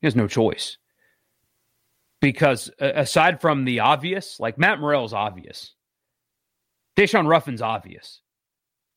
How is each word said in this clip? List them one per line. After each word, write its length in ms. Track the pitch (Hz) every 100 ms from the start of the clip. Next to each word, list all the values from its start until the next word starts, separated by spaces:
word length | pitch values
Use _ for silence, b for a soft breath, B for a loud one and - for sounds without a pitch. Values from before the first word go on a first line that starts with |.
He 60 | 156
has 100 | 117
no 120 | 101
choice. 500 | 120 110 - - - _ _ _ _ _ _ _ _ _ _ _ _ _ _
Because, 500 | 139 - 147 120 - -
uh, 120 | 143
aside 460 | 151 135 165 170 160
from 240 | 165 143
the 160 | 127 117
obvious, 600 | 117 147 170 190 - -
like, 160 | 113 117
Matt 240 | 185 185
Morrell's 320 | 147 143 113
obvious. 640 | 104 104 90 - - - _ _ _ _ _ _ _ _ _ _ _ _ -
Deshaun 300 | 202 208 156
Ruffin's 360 | 165 143 113
obvious. 600 | 113 107 - - - - _ _ _ _ _ _ _